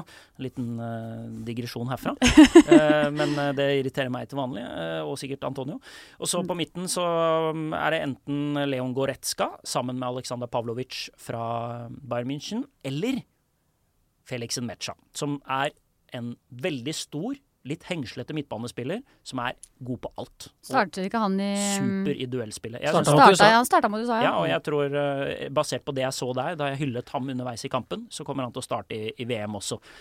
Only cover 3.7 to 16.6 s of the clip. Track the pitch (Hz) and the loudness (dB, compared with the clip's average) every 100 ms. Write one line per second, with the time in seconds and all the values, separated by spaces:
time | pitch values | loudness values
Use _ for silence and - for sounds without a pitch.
3.7 | 139 131 143 131 123 117 139 127 151 247 | 2 0 -2 -4 -4 -6 -6 -6 -6 -8
4.7 | 180 165 160 151 139 135 135 139 139 131 | -8 -6 -6 -6 -8 -8 -8 -6 -6 -6
5.7 | 254 - - - - 170 180 180 175 151 | -8 -14 -20 -20 -8 -4 -2 -2 -4 -4
6.7 | 175 180 185 175 165 165 160 160 160 156 | -4 -4 -2 0 2 4 2 2 -2 -4
7.7 | 165 151 160 151 123 - 143 147 147 143 | -2 0 0 -2 -6 -4 -2 -2 0 0
8.7 | 131 127 127 135 151 - - 320 - - | -2 -2 -2 -2 -2 -6 -2 -2 -4 -6
9.7 | 143 127 127 127 127 - 120 123 127 117 | -4 -4 -4 -4 -6 -6 -8 -4 -4 -2
10.7 | 117 127 - - - - 117 117 117 120 | -6 -6 -8 -12 -12 -8 -6 -4 -4 -4
11.7 | 120 120 123 127 120 123 143 - 214 302 | -8 -10 -12 -4 -2 -2 -6 -4 -4 -6
12.7 | _ 135 139 226 269 - _ _ _ _ | _ -6 -2 -2 -2 -6 _ _ _ _
13.7 | _ _ _ _ _ - 127 117 - 120 | _ _ _ _ _ -10 -8 -4 -4 -6
14.7 | 90 - - _ - 147 143 - 135 147 | -8 -10 -12 _ -6 -4 -4 -2 -2 -2
15.7 | - _ _ _ 127 120 120 _ 123 | -4 _ _ _ -10 -8 -10 _ -8